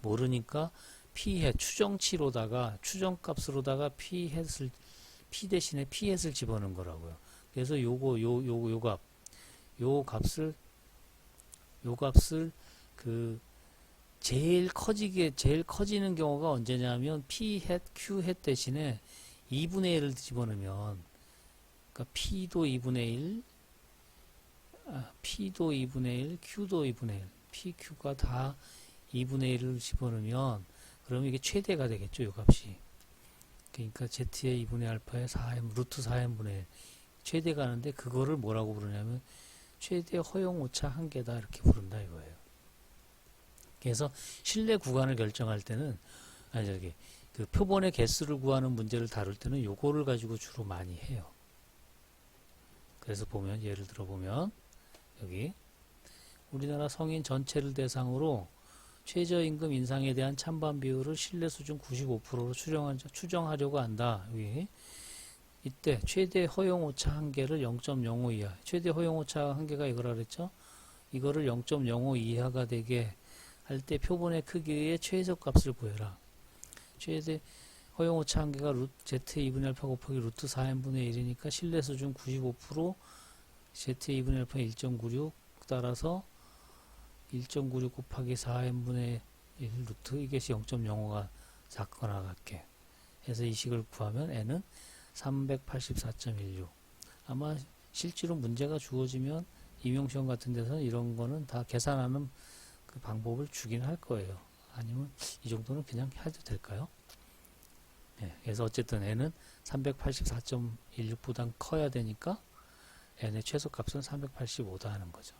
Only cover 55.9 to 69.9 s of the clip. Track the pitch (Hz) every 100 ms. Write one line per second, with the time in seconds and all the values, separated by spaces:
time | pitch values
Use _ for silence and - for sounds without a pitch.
55.9 | - - - - - - 135 143 147 147
56.9 | - 160 160 151 135 139 151 139 135 131
57.9 | 131 127 131 156 123 87 - - - -
58.9 | - - 180 170 175 160 151 156 131 127
59.9 | 135 135 127 135 139 - 160 151 147 131
60.9 | 131 135 156 - 175 165 - 143 151 -
61.9 | 127 135 117 - 127 120 123 - 156 147
62.9 | 135 147 - 175 175 160 151 139 143 117
63.9 | 107 120 107 98 113 104 127 190 - -
64.9 | - - - - - - - 135 131 -
65.9 | 127 - - 190 185 175 - 190 180 156
66.9 | 139 - 147 151 135 135 156 123 120 -
67.9 | 135 117 117 123 110 101 92 - 180 170
68.9 | 160 170 160 147 156 143 139 156 147 143